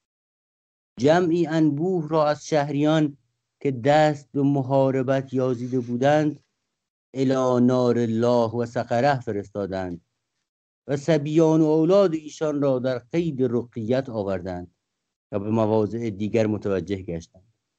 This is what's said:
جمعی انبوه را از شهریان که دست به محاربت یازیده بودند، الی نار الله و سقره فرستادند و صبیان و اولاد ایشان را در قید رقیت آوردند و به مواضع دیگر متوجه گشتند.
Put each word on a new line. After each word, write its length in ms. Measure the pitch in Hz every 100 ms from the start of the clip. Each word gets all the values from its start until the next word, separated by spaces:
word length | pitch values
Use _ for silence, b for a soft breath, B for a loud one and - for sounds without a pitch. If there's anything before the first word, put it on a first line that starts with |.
| _ _ _ _ _ _ _ _ _ -
جمعی 460 | 135 170 180 170 151
انبوه 640 | 160 156 143 180 185 147
را 200 | 160 147
از 180 | 147 -
شهریان 680 | 156 143 143 151 160 147 143 _ _ _ _
که 100 | 143
دست 580 | 123 127 151 151 143 -
به 100 | 143
محاربت 920 | 139 143 127 139 135 131 127 135 135
یازیده 460 | 127 127 117 123 127
بودند، 600 | 120 120 135 151 151 - _ _ _ _ _ _ _
الی 460 | 131 135 131 127 123 123
نار 320 | 127 123 120
الله 520 | 117 110 120 120 113
و 160 | 117 117
سقره 540 | 123 110 120 139 135
فرستادند 800 | 113 101 95 104 98 95 92 85 _ _ _ _ _ _ _ _ -
و 80 | 143
صبیان 640 | 143 156 147 156 160 160
و 40 |
اولاد 500 | 156 156 160 196 190
ایشان 480 | 160 151 - 156 147
را 160 | 143 127
در 200 | 127 123
قید 440 | - 165 170 127
رقیت 680 | 127 117 120 120 110 127 131
آوردند 680 | 113 98 92 92 87 87 _ _ _ _ _ _
و 60 | 104
به 120 | 101
مواضع 600 | 110 107 110 104 113 117
دیگر 360 | 95 107 113 107
متوجه 560 | 104 104 95 85 98
گشتند. 500 | 92 85 - _ _ _ _